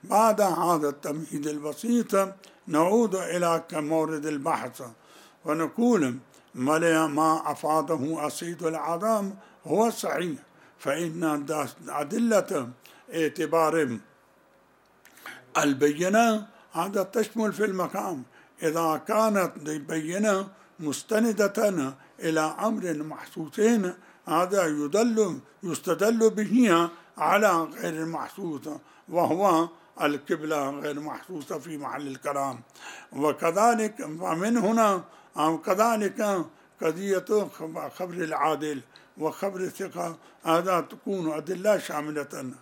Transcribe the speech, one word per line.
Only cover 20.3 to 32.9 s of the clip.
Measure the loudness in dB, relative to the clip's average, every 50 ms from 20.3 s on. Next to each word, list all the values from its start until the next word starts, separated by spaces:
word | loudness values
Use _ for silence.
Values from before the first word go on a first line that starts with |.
| 2 0 -2 -6 -12 -20 -20 _ _ -8
مستندة | -6 -6 -6 -6 -4 -2 0 2 2 2 2 2 2 2 2 2 2 2 2 0 -4 -4 -6 -12 -20 -20 _ -6
إلى | -4 0 0 2
أمر | 0 0 -2 -2 -2 -2 -2 -2 -4 -4 -4
محسوس | -4 -6 -10 -10 -14 -16 -16 -12 -12 -12 -10 -2 2 4 4 4 4 2 -2 -4 -8 -18 -20 -20 _ _
هذا | -2 0 0 2 2 2 2 2
يدل، | 2 0 -2 -2 0 2 2 2 2 2 2 0 0 -2 -8 -12 -18 _ _ -8
يستدل | -6 -6 -6 -2 -2 0 2 2 2 2 4 4 4
به | 4 2 -2 2 4 4 6 6 6 6 4 2 -2 -12 -20 -20 _
على | -2 2 4 4 4 6 4 4 2 0
غير | -4 -8 -8 -8 -6 -6
المحسوس، | -6 -6 -6 -6 -8 -10 -10 -10 -10 -8 -8 -8 -8 -10 -12 -12 -14 -16 -20 -20 -20 _ -4
وهو | 0 0 2 2 2 2 4 4 4 4 2 0 -6 -18 _ _ _ -2
القبلة | 0 0 0 -2 -4 -4 -4 -4 -2 -4 -2 -2 -2 -4
غير | -6 -6 -6 -8 -8 -6
محسوسة | -8 -10 -12 -12 -12 -12 -12 -12 -10 -8 -10 -10
في | -10 -10 -12
محل | -10 -8 -8 -8 -8 -8
الكلام". | -10 -12 -8 -6 -4 -2 -2 -4 -4 -6 -8 -14 _ _ -20 -18 -18